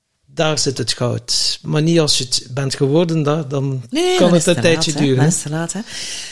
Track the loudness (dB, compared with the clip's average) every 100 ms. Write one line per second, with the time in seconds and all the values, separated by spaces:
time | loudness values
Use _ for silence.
0 | _ _ _ -2 -2 0 -2 -2 -6 -4
1 | -2 -4 -4 -4 -2 -4 -4 0 2 2
2 | 2 0 0 -4 -4 -6 -4 0 2 2
3 | 2 0 0 0 -2 -4 -2 -4 -4 -2
4 | 2 4 4 4 4 2 2 2 0 0
5 | 2 4 2 2 -4 -6 -6 -8 -10 -10
6 | -10 -10 -14